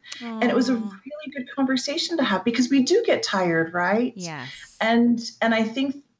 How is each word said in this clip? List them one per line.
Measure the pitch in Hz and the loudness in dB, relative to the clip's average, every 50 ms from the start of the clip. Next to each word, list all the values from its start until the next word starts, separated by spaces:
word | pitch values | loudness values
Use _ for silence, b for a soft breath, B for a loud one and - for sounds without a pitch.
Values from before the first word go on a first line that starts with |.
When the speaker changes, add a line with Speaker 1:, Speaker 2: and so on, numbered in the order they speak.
| B B B B | B B B B
Speaker 1:
And | 240 233 226 220 233 | -12 -10 -4 -2 0
it | 240 240 | 2 2
was | 262 247 254 | 2 2 2
a | 254 | 0
Speaker 2:
Aw. | |
Speaker 1:
really | 226 214 202 190 - - - - - - - - | -2 -2 -6 -10 -12 -16 -16 -14 -14 -14 -12 -10
good | 277 247 - - | -10 -10 -8 -4
conversation | 277 269 254 262 254 - 285 285 339 - - 339 | -2 0 0 0 0 -2 -4 -4 -4 -4 -2 -2
to | 320 262 | 0 0
have, | 220 196 185 - | 0 0 0 0
because | 240 233 240 247 - | 0 2 2 2 2
we | 277 277 247 | 4 4 4
do | - 349 466 - | 4 4 2 4
get | - - - - | 2 0 0 0
tired, | - - 190 185 175 165 165 165 165 175 | -2 0 0 2 2 2 2 2 0 0
right? | 175 175 180 202 226 247 247 - | 0 2 2 2 2 2 0 -4
Speaker 2:
Yes. | 190 175 165 156 139 127 131 - - - - - - | -6 -10 -8 -8 -8 -10 -12 -12 -14 -16 -12 -6 -2
Speaker 1:
And, | 214 226 233 233 240 240 240 226 - - - - | 0 2 4 6 6 4 4 2 -2 -6 -4 -2
and | 226 226 226 | 0 2 2
I | 226 220 | 2 0
think | 226 - 262 277 285 - - - _ _ | 0 0 -2 -2 -2 -4 -8 -12 _ _